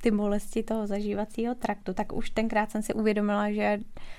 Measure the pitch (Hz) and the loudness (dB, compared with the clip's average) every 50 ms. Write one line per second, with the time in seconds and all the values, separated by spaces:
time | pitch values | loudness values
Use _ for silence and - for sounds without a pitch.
0 | - 240 208 208 208 202 202 208 208 - - 226 220 - 226 220 214 202 196 202 | 2 2 4 4 4 2 2 0 0 -2 -2 -2 -2 0 -2 -2 -2 -2 -2 -2
1 | 202 202 202 202 214 214 - - 226 240 247 247 - - 208 202 - - 185 - | -2 -2 -2 -2 -2 -4 -2 -2 -2 -2 -2 -2 -2 -2 -2 -2 -4 -4 -2 -2
2 | 214 - - - 233 - - - 220 226 220 214 214 208 - 214 214 - - 220 | -2 -2 -2 -2 0 0 2 0 0 2 2 2 2 2 0 -2 -2 -2 0 2
3 | 214 214 208 208 208 208 208 208 208 208 208 208 208 208 208 202 220 - - - | 2 4 4 4 2 2 2 2 2 0 0 2 2 2 2 0 -2 -6 -8 -8
4 | - - - | -8 -8 -8